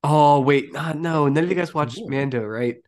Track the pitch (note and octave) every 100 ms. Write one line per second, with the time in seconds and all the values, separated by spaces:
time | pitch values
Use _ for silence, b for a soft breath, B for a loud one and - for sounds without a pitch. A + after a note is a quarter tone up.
0 | C#3+ D3+ D3 C#3+ C3+ C#3+ - - D#3+ D3+
1 | E3 D#3+ C#3+ C#3+ F3 F3+ E3+ D#3 C#3+ A#2
2 | A#3 C3+ C#3 B2+ G#2+ A2 A#2+ A#2+